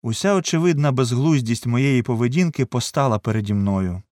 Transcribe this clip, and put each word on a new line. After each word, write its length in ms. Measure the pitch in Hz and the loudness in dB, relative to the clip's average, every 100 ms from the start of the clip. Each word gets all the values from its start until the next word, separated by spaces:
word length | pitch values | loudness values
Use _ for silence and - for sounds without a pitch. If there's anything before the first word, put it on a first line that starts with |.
Уся 320 | 117 110 196 | -4 -2 0
очевидна 580 | 196 - 165 175 151 147 | 0 0 0 2 2 2
безглуздість 720 | 131 123 123 147 147 113 117 120 | 0 0 2 2 2 0 -2 0
моєї 380 | 120 139 127 | 0 2 2
поведінки 640 | 117 117 120 147 180 147 131 | 0 0 0 2 0 0 -2
постала 540 | 127 - - 139 107 | -2 -4 -2 0 0
переді 340 | - 110 104 | -2 -2 0
мною. 500 | 104 98 98 92 90 - | 0 0 0 -2 -6 -12